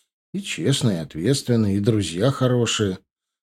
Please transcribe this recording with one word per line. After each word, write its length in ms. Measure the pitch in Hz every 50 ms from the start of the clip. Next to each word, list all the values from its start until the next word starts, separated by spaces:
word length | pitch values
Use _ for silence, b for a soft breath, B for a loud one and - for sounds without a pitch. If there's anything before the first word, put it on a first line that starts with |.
| b b _ _ _ _ -
И 80 | 196
честные, 560 | 196 - - - 156 120 143 - 139 113 92
и 40 | 82
ответственные, 760 | 78 69 - 78 87 120 139 135 - - 120 113 107 98 98
и 20 | 101
друзья 500 | 101 120 110 107 95 80 82 90 107 139
хорошие. 720 | 139 - 131 123 127 123 117 110 - - 107 95 92 - _ _ _ _ _ _ _ _